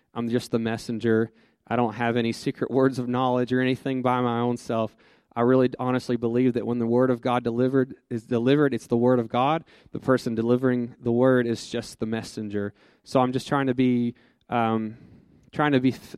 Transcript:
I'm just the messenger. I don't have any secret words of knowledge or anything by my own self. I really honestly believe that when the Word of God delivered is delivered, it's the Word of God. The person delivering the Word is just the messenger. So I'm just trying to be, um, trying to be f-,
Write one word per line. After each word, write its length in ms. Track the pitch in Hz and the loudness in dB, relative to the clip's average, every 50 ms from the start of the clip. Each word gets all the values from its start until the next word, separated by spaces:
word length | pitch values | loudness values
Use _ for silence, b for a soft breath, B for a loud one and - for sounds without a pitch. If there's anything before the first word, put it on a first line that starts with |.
| _ _ - | _ _ -8
I'm 140 | 117 120 117 | -6 -4 -2
just 240 | 117 123 - - | -2 -2 -2 -2
the 80 | - 117 | -4 -2
messenger. 720 | 113 113 113 113 - - 120 110 113 117 110 110 117 113 b b b b b b _ | -2 -2 -4 -4 -6 -8 -8 -2 0 2 2 2 2 -2 b b b b b b _
I 120 | - 113 120 | -4 0 0
don't 160 | 120 110 104 | 0 0 0
have 240 | 120 120 117 117 120 | -2 -2 0 0 0
any 160 | 117 117 113 | 0 -2 -4
secret 360 | - - 139 - - - - | -4 -6 -6 -4 -4 -6 -2
words 300 | 117 131 131 135 131 131 | 2 2 2 2 2 0
of 80 | 123 123 | -4 -2
knowledge 460 | 123 123 131 127 123 127 123 117 127 | -2 0 0 0 0 0 0 0 0
or 80 | 127 | 0
anything 400 | 127 127 131 131 - 135 135 131 | 2 0 0 -2 -4 -4 -4 -2
by 180 | 123 127 123 123 | 0 0 0 2
my 220 | 123 120 117 117 | 0 0 0 0
own 160 | 120 123 120 117 | 0 -2 -2 -4
self. 360 | - - 117 113 110 107 _ b b b b b b b b | -4 -4 -2 -2 -2 -4 _ b b b b b b b b
I 100 | 117 120 | 0 2
really 260 | 123 131 131 127 123 - - | 4 4 4 4 2 0 -2
honestly 380 | 127 127 127 127 - - 123 117 | -4 -2 -2 -2 -2 -2 -4 -2
believe 380 | 120 113 117 123 127 127 117 | -2 0 0 2 2 2 0
that 120 | 120 104 113 | 0 -2 -4
when 120 | 120 123 | -2 -2
the 60 | 117 | 0
Word 240 | 113 117 123 131 127 | 0 2 2 2 2
of 120 | 123 117 | 0 0
God 240 | - 131 120 123 117 | -2 -2 -2 0 -2
delivered 500 | 120 113 120 127 131 135 135 127 135 - _ _ - | -2 0 0 0 2 2 0 0 0 -6 _ _ -10
is 160 | 120 113 - | -10 -8 -6
delivered, 480 | - 120 117 117 127 139 147 147 139 123 | -2 -2 0 2 4 4 4 4 2 0
it's 140 | 110 - - | -4 -4 -2
the 100 | 120 120 | 0 2
Word 200 | 120 127 127 123 | 4 4 4 2
of 120 | 113 113 | 0 0
God. 340 | - 120 127 139 160 165 - b b b b b - | 0 0 0 0 0 -2 -6 b b b b b -14
The 60 | - | -8
person 340 | - - 131 127 - 127 113 | 0 0 0 2 0 -2 -4
delivering 600 | 110 113 117 123 123 135 127 123 123 120 120 123 - | -2 0 2 0 2 2 0 0 0 -2 -6 -8 -6
the 140 | 127 120 117 | -4 -2 2
Word 340 | 120 127 131 131 123 120 117 | 2 4 4 4 2 2 0
is 220 | 117 - - - | -4 -6 -6 -8
just 320 | - 117 110 - - - | -8 -8 -8 -8 -10 -10
the 40 | 113 | -8
messenger. 680 | 110 113 110 104 - - 113 110 104 101 101 101 101 b b b b b b b | -6 -6 -8 -8 -10 -12 -10 -10 -6 -6 -6 -6 -6 b b b b b b b
So 160 | - - 131 | -2 0 2
I'm 100 | 127 127 | 2 2
just 160 | 127 127 - - | 0 -4 -4 -2
trying 200 | 147 139 135 131 | -2 -2 0 0
to 60 | 123 | 0
be, 420 | 127 131 127 123 120 120 120 120 b b b b b b - | 2 2 2 2 2 0 -2 -4 b b b b b b -6
um, 480 | - 120 113 113 110 110 110 107 110 - b b b b b b b b b _ - | -2 -2 0 0 0 -2 -4 -6 -10 -14 b b b b b b b b b _ -4
trying 180 | - 151 147 | -2 0 2
to 80 | 143 131 | 2 2
be 140 | 127 131 - | 2 2 -2
f-, 240 | - - - - | -2 -12 -20 -20